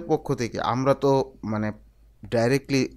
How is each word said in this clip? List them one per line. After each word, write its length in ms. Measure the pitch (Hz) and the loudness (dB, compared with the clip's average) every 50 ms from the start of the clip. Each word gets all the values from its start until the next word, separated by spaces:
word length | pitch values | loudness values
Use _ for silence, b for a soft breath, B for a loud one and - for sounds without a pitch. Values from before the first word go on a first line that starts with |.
| 170 165 | 4 0
পক্ষ 160 | 156 147 - - 143 | -2 -2 0 -2 -2
থেকে 240 | - 123 107 - 98 | -2 -2 -4 -4 -4
আমরা 340 | - - 113 127 131 139 139 | -2 -2 0 0 2 2 2
তো 180 | - - 139 135 135 135 - - - - | 2 4 4 4 2 2 -2 -6 -10 -8
মানে 240 | 104 107 107 107 107 107 - - - _ _ _ _ _ _ - | -6 -4 -2 -4 -4 -6 -8 -14 -20 _ _ _ _ _ _ -8
ডাইরেক্টলি 600 | - - 117 113 120 131 139 - - 139 135 127 - - | -4 0 0 2 2 2 0 0 0 0 0 0 0 -2